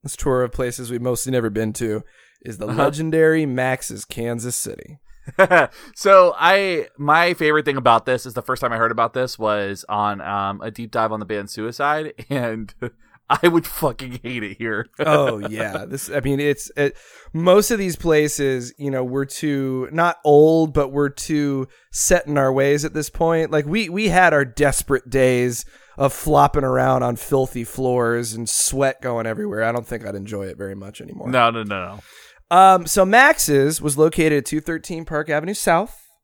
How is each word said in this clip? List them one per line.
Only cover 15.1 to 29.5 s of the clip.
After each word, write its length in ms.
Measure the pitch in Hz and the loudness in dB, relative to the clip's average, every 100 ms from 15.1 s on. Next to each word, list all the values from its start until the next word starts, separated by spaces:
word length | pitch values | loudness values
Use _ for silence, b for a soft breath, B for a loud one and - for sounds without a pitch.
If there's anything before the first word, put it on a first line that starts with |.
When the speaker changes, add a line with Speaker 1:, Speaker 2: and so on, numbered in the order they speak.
| 151 139 107 | 2 2 -2
Speaker 1:
yeah, 460 | 104 107 107 98 113 | -8 -8 -6 -8 -10
this, 240 | 135 - | -12 -6
I 100 | 143 | -4
mean, 200 | 139 139 | -2 0
it's, 300 | 147 143 - - | 0 -2 -6 -2
it, 200 | 143 B B B B | -2 B B B B
most 380 | 160 175 196 208 | 0 6 6 4
of 80 | 233 | -2
these 160 | 190 | -4
places, 760 | 156 165 151 151 147 139 127 123 _ | -4 2 2 2 0 -2 -2 -8 _
you 120 | 143 | -6
know, 140 | 131 | -4
we're 200 | 127 131 139 | -4 -4 -6
too, 600 | - 151 139 135 131 131 | -6 -4 -2 -2 -4 -6
not 240 | 160 170 165 | 0 -2 0
old, 480 | 151 147 156 160 156 | 4 8 8 6 2
but 140 | 147 139 | 0 -2
we're 220 | 143 143 | -2 -2
too 580 | - - 151 143 135 131 b b | -4 -4 -2 -2 -4 -8 b b
set 340 | - - 175 143 | -6 2 2 2
in 100 | 147 | 0
our 140 | 135 | 2
ways 320 | 135 139 147 | 2 2 2
at 100 | 156 | -2
this 140 | 156 147 | -6 -8
point. 400 | - 165 165 160 | -2 0 0 0
Like, 140 | 156 143 | -2 0
we, 220 | 202 190 | -2 -2
we 180 | 180 214 | -2 2
had 240 | 175 180 | 4 6
our 120 | 151 135 | 4 0
desperate 600 | 117 143 135 - 135 - | 0 0 0 -2 -2 0
days 540 | 135 131 127 123 120 - b b b | 2 4 4 0 -4 -12 b b b
of 140 | 139 | -2
flopping 520 | - - 147 143 151 | 0 0 4 4 2
around 380 | 131 127 131 131 | 0 2 2 2
on 100 | 120 117 | 0 -4
filthy 460 | - 135 127 123 | -2 0 0 -4
floors 680 | 113 - 131 123 117 117 117 | -10 -4 -2 0 0 -2 -4
and 160 | 113 117 | -8 -6
sweat 520 | - - 131 139 131 | -2 -2 0 -2 -2
going 240 | 127 117 113 | -6 -4 -4
everywhere. 360 | 110 208 | -6 -6